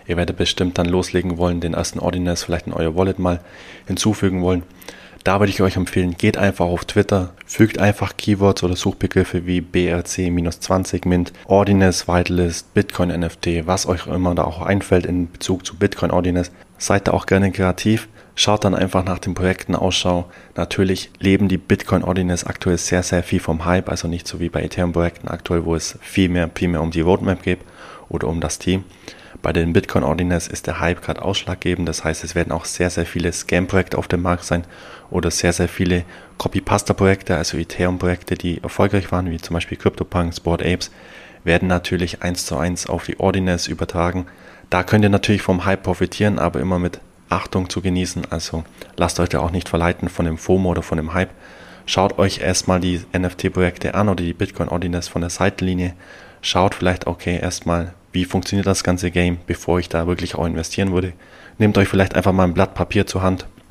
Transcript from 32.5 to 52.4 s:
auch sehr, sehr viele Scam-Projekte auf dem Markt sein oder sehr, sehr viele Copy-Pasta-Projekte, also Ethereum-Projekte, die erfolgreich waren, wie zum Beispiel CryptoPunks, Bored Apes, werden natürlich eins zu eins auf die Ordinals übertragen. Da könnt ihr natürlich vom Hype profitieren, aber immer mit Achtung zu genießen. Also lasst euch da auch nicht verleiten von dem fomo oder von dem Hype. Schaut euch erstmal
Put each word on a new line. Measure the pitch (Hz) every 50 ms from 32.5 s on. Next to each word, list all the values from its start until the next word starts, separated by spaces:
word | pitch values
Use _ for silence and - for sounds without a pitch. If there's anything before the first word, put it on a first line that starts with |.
auch | 71 82 -
sehr, | - - - 87 90
sehr | - 87 82
viele | - - 87 85 87
Scam-Projekte | - - - - - 90 95 87 - 92 87 - -
auf | - 82
dem | - - 87 87
Markt | 90 87 85 -
sein | - 87 85 85 - - - - - - - - -
oder | - 180 82 87
sehr, | - - - 90 85
sehr | - 87
viele | - - - 95 87 90 87 85 - - - - - - -
Copy-Pasta-Projekte, | - - - 98 - - 101 101 - - 98 - 98 95 98 - - - 92
also | 76 85 - -
Ethereum-Projekte, | 76 85 - - - 90 90 90 87 95 90 90 - - - 90
die | - - 87 82 73 -
erfolgreich | - - - 107 101 - 101 90 -
waren, | 92 90 92 87
wie | 82
zum | 85 - - 85
Beispiel | 85 - - -
CryptoPunks, | - - 104 - - 90 - - 90 85 85 82 -
Bored | - 82 85 80 67
Apes, | 78 90 87 - - - - - - - - - - - - -
werden | - 85 87 98
natürlich | 90 90 87 - - 92 87 90 87 - - -
eins | 90 87 - -
zu | - 85
eins | 67 78 90 90 - -
auf | - - 85 -
die | - - -
Ordinals | - 95 92 98 92 92 90 87 -
übertragen. | - 82 - 85 - - 87 85 87 87 90 87 - - - - - - - - -
Da | - 90
könnt | 90 - - 107 104
ihr | 101
natürlich | 101 95 - - 104 92 -
vom | - 95 90 90
Hype | 98 95 - -
profitieren, | 98 90 - 92 85 - - 107 104 101 -
aber | 76 87 - 64
immer | 67 92 90 87
mit | 87 85 - - - - _ _ - -
Achtung | 90 95 - - - 98 92 85
zu | - 90
genießen. | 87 95 90 90 90 87 - 90 80 -
Also | - 82 - - - 82 78 - - - - - -
lasst | - 87 - - -
euch | 85 -
da | - 67
auch | - 85
nicht | 85 90 - -
verleiten | - 87 82 87 90 - - 87
von | - - 85
dem | 82 80 78
fomo | - - 92 95 95 90
oder | 85 85
von | 82 - 85
dem | 80 78 80 87
Hype. | 90 90 - - - - - - - - - - - -
Schaut | - - 95 95 98 -
euch | - 98 98 -
erstmal | -